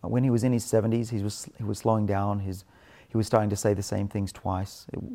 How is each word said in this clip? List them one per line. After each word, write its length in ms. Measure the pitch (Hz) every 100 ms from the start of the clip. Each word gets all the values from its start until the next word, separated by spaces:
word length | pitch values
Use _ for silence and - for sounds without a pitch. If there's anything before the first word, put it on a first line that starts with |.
Uh, 60 | 90
when 160 | 123
he 60 | 131
was 120 | 117
in 100 | 127
his 120 | 120
seventies, 460 | - 113 110 113 113
he 120 | 113
was, 260 | 104 - - -
he 40 |
was 140 | 107 104
slowing 280 | 117 110 104
down. 340 | 98 101 101
His, 240 | 98 92 - - - - -
he 80 | 113
was 100 | 107
starting 240 | 113 104
to 60 | 101
say 180 | 107
the 80 | 104
same 260 | 104 101 101
things 240 | 104 98
twice, 540 | - 92 92 101 - -
it, 60 | - -